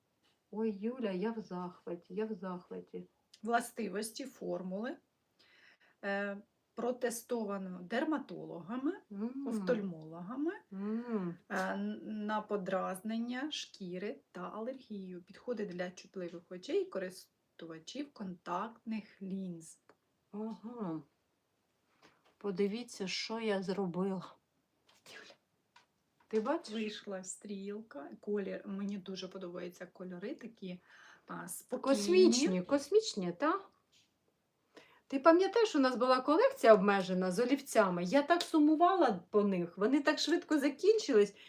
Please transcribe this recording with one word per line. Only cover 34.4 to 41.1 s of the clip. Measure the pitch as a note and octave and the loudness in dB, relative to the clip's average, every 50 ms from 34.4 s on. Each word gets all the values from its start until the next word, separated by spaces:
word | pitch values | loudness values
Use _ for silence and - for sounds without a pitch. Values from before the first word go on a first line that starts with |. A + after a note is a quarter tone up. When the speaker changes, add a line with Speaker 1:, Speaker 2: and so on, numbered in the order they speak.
| _ _ _ _ _ _ _ - - _ _ _ _ | _ _ _ _ _ _ _ -20 -20 _ _ _ _
Speaker 1:
Ти | - - C4+ | -4 -2 6
пам'ятаєш, | C4 E4 E4 F4 F#4+ F#4+ F#4+ A#4 A4 G#4+ - | 8 10 10 10 8 6 6 4 4 6 6
у | D4+ | 4
нас | C4 C4 B3 | 4 4 4
була | G#3+ B3 C4 C4 C4 | 4 4 6 4 4
колекція | C4 C#4+ D4 F4+ A#4+ C5+ - - - A3+ A3 | 6 4 6 6 6 4 4 6 10 10 10
обмежена | G3 F#3 G3+ G3+ G3 F#3 F3+ F#3 F3+ F#3 F#3 F3+ | 10 10 6 4 4 2 0 0 0 0 0 2
з | F3+ | 2
олівцями? | B3 B3 C#4 C4+ - - - A#3 G3+ F#3+ F3+ F3 F3 | 2 2 2 0 0 0 4 4 4 4 2 -2 -2
Я | F3+ G#3+ C#4 C#4+ | 2 2 2 4
так | - F4 F4 - | 4 2 2 2
сумувала | - - D#4+ D4 D4+ D#4 D4 E4+ F4+ F#4+ F#4 D#4+ B3 G3+ F3+ - _ | 2 4 6 6 6 6 6 6 6 6 6 4 4 4 0 -4 _
по | - G#3 G#3 | 2 2 4
них, | G3+ F#3+ F3+ F3 E3+ - - | 4 2 0 -2 -2 -2 0
вони | G3 A3+ C4 D4+ | 0 4 4 4
так | C#4+ D4+ D4+ D4+ | 4 4 2 2
швидко | - D4 D#4+ F4 - - D4+ D4 | 2 2 0 0 2 2 0 2
закінчились. | C4 D4 C#4+ - - F#4+ A4+ A4 - - | 2 2 0 2 4 4 4 4 4 4